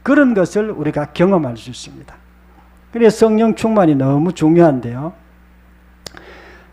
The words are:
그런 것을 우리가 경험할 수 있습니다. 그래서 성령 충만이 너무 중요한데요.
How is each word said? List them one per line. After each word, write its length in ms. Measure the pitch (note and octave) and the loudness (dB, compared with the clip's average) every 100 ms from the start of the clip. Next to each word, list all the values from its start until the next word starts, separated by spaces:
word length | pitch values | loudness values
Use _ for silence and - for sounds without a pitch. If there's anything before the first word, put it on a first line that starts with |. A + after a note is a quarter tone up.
그런 300 | - C#4+ C4 | 0 2 2
것을 380 | G#3 F3 G#3 G#3+ | 0 -2 -2 -6
우리가 360 | D#3+ D3+ D3 C#3+ | -6 -6 -6 -8
경험할 460 | - F3+ F#3+ C#3 A#2 | 0 0 2 -2 -10
수 100 | B2+ | -16
있습니다. 460 | A#2+ - C3+ - - _ _ _ _ _ _ _ | -18 -20 -20 -20 -20 _ _ _ _ _ _ _
그래서 260 | A#3 A3+ A3 | 2 2 4
성령 360 | A3+ A3 A3+ | 2 2 0
충만이 420 | - A3+ G#3+ E3 C#3 | 0 -2 2 2 2
너무 360 | C3 C#3+ F3 | 0 0 -2
중요한데요. 800 | F3 D#3 E3+ E3+ B2+ A#2 B2 D#3 - _ _ _ _ - - _ _ - - - - - - - | 0 2 4 4 2 -6 -10 -12 -14 _ _ _ _ -20 -20 _ _ -20 -20 -20 -20 -20 -20 -20